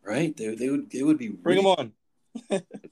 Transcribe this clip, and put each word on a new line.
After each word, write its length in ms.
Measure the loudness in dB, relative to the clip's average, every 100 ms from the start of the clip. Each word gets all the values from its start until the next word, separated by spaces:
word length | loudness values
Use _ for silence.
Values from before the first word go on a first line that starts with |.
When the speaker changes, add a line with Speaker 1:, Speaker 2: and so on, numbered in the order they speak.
Speaker 1:
Right? 320 | -4 -2 -2 -4
They, 200 | -8 -4
they 140 | -2
would, 180 | -2 -4
they 140 | -2
would 160 | 2 2
be 80 | 0
Speaker 2:
"Bring 320 | -4 2 4
him 60 | 4
Speaker 1:
really 120 | 2
Speaker 2:
on." 160 | -2 _ _ _
<laughs> 280 | _ -18 _
Speaker 1:
like, 400 | -6 -6 -20 -14